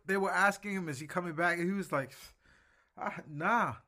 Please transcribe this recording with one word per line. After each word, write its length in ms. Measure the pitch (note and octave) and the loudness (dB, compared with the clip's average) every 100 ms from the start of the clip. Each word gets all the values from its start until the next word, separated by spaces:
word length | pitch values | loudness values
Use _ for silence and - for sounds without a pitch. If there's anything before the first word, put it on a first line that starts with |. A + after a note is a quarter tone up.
| - | -2
they 100 | G3 | 2
were 140 | F#3+ | 2
asking 400 | F3+ G3+ G3 G#3 | 4 4 2 -2
him, 160 | F#3+ E3 | -4 -2
"Is 100 | C3 | -6
he 80 | D3+ | -4
coming 280 | F#3 F3 | -4 -2
back?" 240 | D#3 F3 E3+ | 2 2 2
And 100 | F3 | 0
he 60 | |
was 180 | G3 E3+ | 0 0
like, 200 | C#3+ B2+ - - _ _ - _ _ _ - | -2 -2 -10 -20 _ _ -20 _ _ _ -8
"Ah, 260 | G3+ F3 - | -6 -6 -10
nah." 480 | D3 F3+ A#3 E3 - | -2 2 2 2 -4